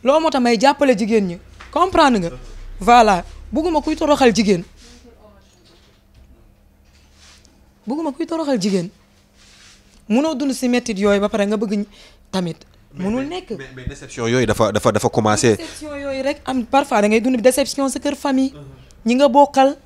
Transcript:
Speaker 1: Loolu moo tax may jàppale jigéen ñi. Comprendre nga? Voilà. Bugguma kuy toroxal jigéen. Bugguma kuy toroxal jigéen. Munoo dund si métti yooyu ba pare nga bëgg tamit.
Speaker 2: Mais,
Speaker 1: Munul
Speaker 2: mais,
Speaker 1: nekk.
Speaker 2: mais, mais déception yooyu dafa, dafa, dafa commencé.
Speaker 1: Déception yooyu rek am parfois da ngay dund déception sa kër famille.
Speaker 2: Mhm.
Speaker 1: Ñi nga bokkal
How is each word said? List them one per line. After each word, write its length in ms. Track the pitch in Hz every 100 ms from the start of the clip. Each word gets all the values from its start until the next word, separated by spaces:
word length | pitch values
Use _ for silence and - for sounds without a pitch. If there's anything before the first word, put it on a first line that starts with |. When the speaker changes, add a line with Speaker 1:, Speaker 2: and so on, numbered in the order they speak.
Speaker 1:
Loolu 180 | 233 302
moo 80 | 320
tax 120 | 277
may 160 | 240 233
jàppale 380 | 262 285 277 226
jigéen 280 | 208 220 190
ñi. 120 | 170 - - -
Comprendre 480 | 294 370 359 294 233
nga? 120 | 170 - - - - -
Voilà. 420 | 190 240 220 185 170 - -
Bugguma 280 | 233 330 311
kuy 120 | 311 311
toroxal 380 | 311 285 262
jigéen. 300 | 196 208 180 175 - - - - - 214 202 196 _ _ _ _ _ _ _ - - _ _ _ _ _ _ _ _ - - _ _ _ _ -
Bugguma 260 | 285 320
kuy 140 | 262 330
toroxal 320 | 330 302 254
jigéen. 300 | 196 190 175 _ _ _ _ _ _ - - - _ _ -
Munoo 260 | 220 311
dund 180 | 285 277
si 160 | 254 254
métti 240 | 247 240
yooyu 280 | 190 202 202
ba 80 | 202
pare 180 | 220 202
nga 100 | 214
bëgg 300 | 214 208 208 - - _ _
tamit. 260 | 190 175 160 - _ _
Speaker 2:
Mais, 120 | 143
Speaker 1:
Munul 220 | 185 233 277
Speaker 2:
mais, 140 | 359 370
Speaker 1:
nekk. 40 | 190
Speaker 2:
mais, 100 | 131 131
mais 80 | 127
déception 400 | 139 135 - 117
yooyu 200 | 123 113
dafa, 260 | 104 107
dafa, 200 | 104 123
dafa 160 | 104 120
commencé. 480 | - 110 107 123 104
Speaker 1:
Déception 380 | 320 - 302 285
yooyu 260 | 277 269
rek 180 | 262 294
am 200 | - 262 220
parfois 340 | 269 - 226
da 80 | 208
ngay 120 | 220
dund 200 | 233 254
déception 480 | 214 254 269 - 269
sa 100 | 294
kër 160 | 285 277
famille. 360 | 285 262 262
Speaker 2:
Mhm. 120 | - - - - - 220
Speaker 1:
Ñi 80 |
nga 140 | 247 285
bokkal 480 | 254 285 277 269 294